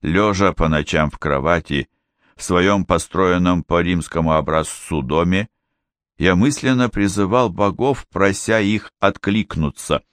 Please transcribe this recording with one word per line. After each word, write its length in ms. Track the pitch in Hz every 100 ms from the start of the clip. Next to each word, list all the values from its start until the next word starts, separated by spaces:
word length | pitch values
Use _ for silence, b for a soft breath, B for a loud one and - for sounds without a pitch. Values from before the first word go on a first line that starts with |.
Лежа 520 | - 87 107 98 98
по 160 | - 80
ночам 420 | 78 73 80 76
в 80 | -
кровати, 680 | 78 71 71 85 - 71 - _ _ _ _ _
в 80 |
своём 420 | - 90 92 101 90
построенном 760 | 87 - 92 92 90 90 90
по 180 | - 85
римскому 520 | 87 90 78 82 80
образцу 680 | 78 76 78 78 - - 80
доме, 480 | 65 76 87 95 107 _ _ _ _ _ _ _
я 180 | 87 92
мысленно 540 | 123 143 131 127 123
призывал 600 | 101 101 92 98 120 120
богов, 580 | 87 101 92 127 131 -
прося 520 | - 98 95 - 110
их 340 | 101 104 - _
откликнуться. 1040 | 98 - - 104 104 - 76 - - 76 _